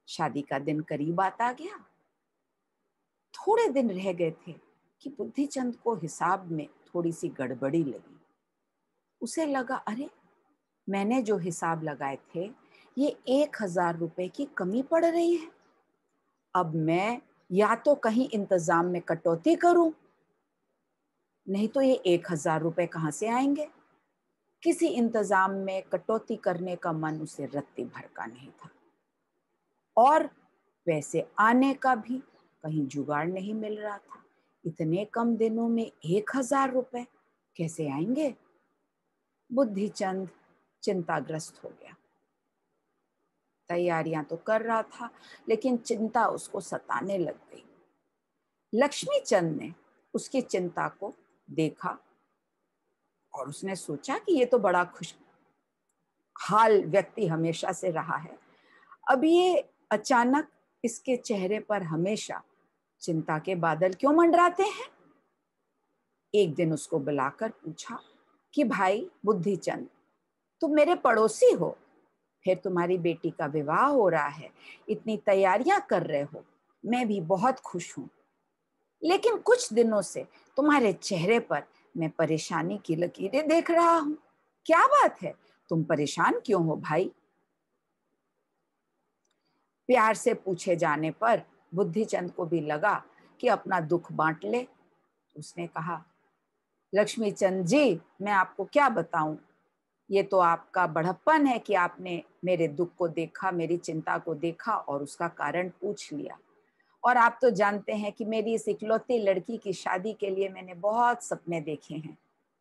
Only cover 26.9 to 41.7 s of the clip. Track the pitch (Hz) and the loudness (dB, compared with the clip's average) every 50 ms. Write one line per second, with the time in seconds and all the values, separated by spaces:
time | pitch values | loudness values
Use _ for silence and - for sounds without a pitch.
26.9 | 160 156 156 156 156 156 156 156 - - 139 123 135 143 139 - _ - 120 120 | -4 -4 -4 -4 -4 -6 -8 -10 -10 -10 -10 -8 -6 -8 -8 -8 _ -12 -12 -10
27.9 | - - - - _ - 95 113 120 127 135 - - _ - - - _ _ _ | -12 -16 -18 -16 _ -12 -12 -12 -12 -16 -20 -20 -20 _ -20 -20 -20 _ _ _
28.9 | _ _ _ _ _ _ _ _ _ _ _ _ _ _ _ _ _ _ _ _ | _ _ _ _ _ _ _ _ _ _ _ _ _ _ _ _ _ _ _ _
29.9 | _ 214 240 277 302 320 311 294 - _ _ _ _ _ _ _ _ _ _ 170 | _ 6 6 8 6 4 2 0 -6 _ _ _ _ _ _ _ _ _ _ -2
30.9 | 160 147 139 - - 160 - - _ - 208 226 240 254 269 277 262 269 - 262 | -2 -2 -2 -4 -4 -4 -4 -4 _ 2 4 4 6 4 4 2 0 0 0 0
31.9 | 254 220 214 233 254 262 - _ _ _ _ _ _ _ - 156 156 156 143 131 | 0 0 -2 -6 -8 -10 -10 _ _ _ _ _ _ _ -10 -6 -4 -2 -4 -4
32.9 | 139 143 131 143 147 147 156 175 185 190 185 208 220 220 220 208 214 214 208 208 | -4 -6 -4 -4 -2 -2 -2 -4 -6 -6 -8 -8 -8 -8 -8 -8 -8 -8 -8 -10
33.9 | 208 196 - _ - - _ _ _ _ _ _ _ _ - 170 160 - 165 160 | -10 -12 -14 _ -20 -20 _ _ _ _ _ _ _ _ -10 -10 -6 -4 -2 -2
34.9 | 165 190 214 208 - 226 233 233 233 208 226 220 220 226 233 233 233 233 226 - | 0 -2 -2 -4 -4 -2 0 0 0 2 0 0 0 0 0 0 0 -2 -2 -4
35.9 | - _ - 156 175 208 208 - - 269 254 - 285 269 269 262 254 254 247 - | -8 _ -4 0 0 0 0 -2 -4 -4 -2 0 0 0 0 2 0 -2 -4 -4
36.9 | - 240 247 - _ _ _ _ _ _ _ _ _ - 165 160 - - 156 143 | -8 -10 -10 -12 _ _ _ _ _ _ _ _ _ -6 -6 -6 -4 -4 -4 -4
37.9 | 135 143 170 214 262 294 311 269 - - _ _ _ _ _ _ _ _ _ _ | -2 -4 -2 -2 -2 -2 -2 -2 -4 -8 _ _ _ _ _ _ _ _ _ _
38.9 | _ _ _ _ _ _ _ _ _ _ _ _ 240 254 277 220 196 190 208 202 | _ _ _ _ _ _ _ _ _ _ _ _ -2 0 0 0 0 -4 -4 -6
39.9 | - - 208 185 185 190 190 165 - _ _ _ _ _ _ _ _ _ - 220 | -4 -4 -4 -4 -4 -4 -6 -10 -12 _ _ _ _ _ _ _ _ _ -4 -2
40.9 | 196 185 165 - 165 151 127 - 156 156 - - - - - - | -2 -2 -2 -2 -4 -4 -4 -6 -8 -8 -10 -12 -16 -18 -18 -18